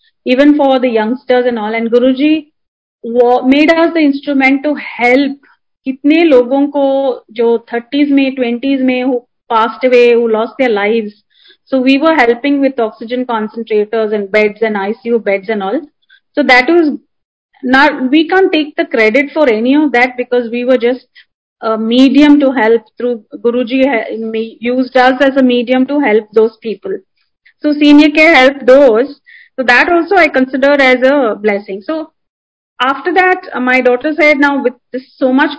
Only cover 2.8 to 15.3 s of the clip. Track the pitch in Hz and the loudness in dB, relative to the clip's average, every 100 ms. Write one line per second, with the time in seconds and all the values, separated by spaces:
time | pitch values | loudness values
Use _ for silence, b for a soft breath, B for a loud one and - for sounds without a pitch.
2.8 | _ _ 233 240 240 247 262 277 311 330 | _ _ -6 0 2 2 2 2 2 2
3.8 | 330 330 294 277 285 269 269 277 302 269 | 0 0 0 -2 -4 0 2 0 -2 -6
4.8 | - - 240 262 277 277 b b _ _ | -8 -4 0 2 0 -6 b b _ _
5.8 | 269 262 285 320 339 254 240 277 285 285 | -10 -4 0 2 4 4 2 0 -2 -2
6.8 | 269 269 269 240 - 220 233 233 233 233 | 0 0 -2 -6 -10 -4 -2 -2 -4 -10
7.8 | 233 285 285 277 269 262 240 240 277 277 | -6 -2 0 2 0 -2 -4 -4 -4 -2
8.8 | 254 254 254 247 - _ _ 226 226 233 | -2 -2 -2 -4 -8 _ _ -2 -2 -2
9.8 | 262 247 240 233 233 214 226 - 247 202 | 0 4 4 2 0 -2 -4 -4 -2 -2
10.8 | 202 233 208 - _ b b b _ 262 | -2 -4 -4 -12 _ b b b _ -2
11.8 | 254 277 320 311 240 233 285 285 269 269 | 0 2 2 2 0 0 -2 0 -2 -2
12.8 | 220 220 226 254 254 226 214 233 226 214 | -6 -6 -10 -8 -6 -6 -6 -10 -4 -2
13.8 | 208 226 214 214 196 214 214 208 220 208 | -2 -4 -4 -4 -2 -2 -2 -2 -4 -4
14.8 | 196 226 233 233 202 | -6 -6 -4 -4 -2